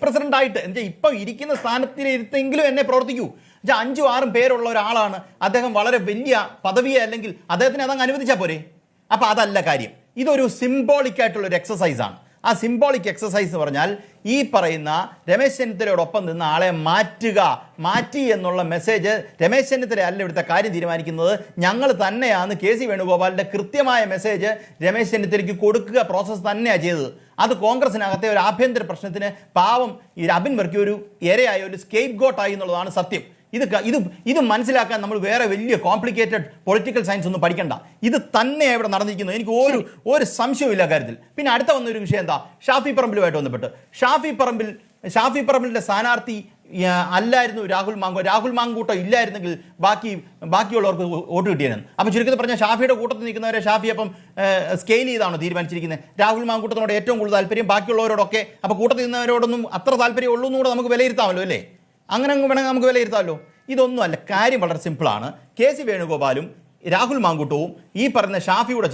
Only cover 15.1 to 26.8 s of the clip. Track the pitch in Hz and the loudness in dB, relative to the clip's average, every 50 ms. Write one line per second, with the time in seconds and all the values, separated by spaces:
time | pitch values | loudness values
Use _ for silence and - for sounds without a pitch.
15.1 | - - _ 170 180 220 269 277 277 - 254 226 214 180 220 202 190 170 165 - | -10 -10 _ 0 2 2 2 2 0 -2 -4 -6 -4 -4 -2 0 0 0 0 0
16.1 | - 214 185 170 165 170 165 151 151 170 185 185 170 160 156 160 170 202 214 - | -2 -4 -4 -4 -4 -4 -2 0 0 2 2 2 0 0 0 2 2 2 0 0
17.1 | - - 226 226 196 208 185 156 123 - - - _ - 160 175 202 240 233 - | -4 -4 -4 0 2 4 4 4 2 0 -6 -12 _ -6 -2 0 0 0 -2 -2
18.1 | - 294 269 240 214 190 180 180 180 185 175 165 165 170 165 220 220 214 170 202 | -4 -2 0 0 0 0 0 -2 -2 -2 -2 -2 -2 -2 0 0 0 0 0 0
19.1 | 220 208 - - - - 165 180 233 269 269 269 269 254 254 202 233 202 185 175 | -2 -2 -4 -8 -2 0 2 2 4 2 2 2 0 -2 -2 -2 0 0 0 0
20.1 | 185 196 196 175 160 175 170 - 165 185 202 220 175 170 170 170 165 165 160 165 | -2 -4 -6 -4 -4 -4 -2 0 0 0 0 0 -2 -4 -2 -2 -4 -4 -4 -6
21.1 | 160 160 165 180 208 196 202 - - 180 170 180 208 240 269 269 226 175 208 190 | -2 0 2 2 0 0 -4 -8 -4 0 0 0 2 2 2 2 2 2 0 -2
22.1 | 208 240 262 240 208 185 180 202 208 165 180 196 233 233 262 233 202 190 190 180 | 0 0 0 2 2 2 0 -2 -4 -2 0 0 0 0 0 -2 -2 -2 0 2
23.1 | 180 175 185 185 180 185 196 196 - 196 185 196 - 285 277 262 247 240 220 196 | 2 2 2 2 0 -2 -4 -4 -4 -6 -6 -2 0 0 2 2 2 2 0 0
24.1 | 190 185 190 214 208 190 185 214 214 - - - - - 156 180 196 226 226 185 | -2 -4 -2 -2 -2 -2 -2 -2 -4 -4 -8 -16 -10 -2 0 0 0 0 0 0
25.1 | 220 214 202 175 202 202 185 180 202 180 208 208 214 233 - 202 220 247 214 175 | 0 -2 0 0 0 0 0 -2 -2 0 2 2 2 2 0 0 0 0 0 2
26.1 | 180 190 196 190 220 196 180 208 202 214 233 233 208 175 | 0 -2 -2 -4 -6 -6 -4 -4 -2 0 0 2 2 2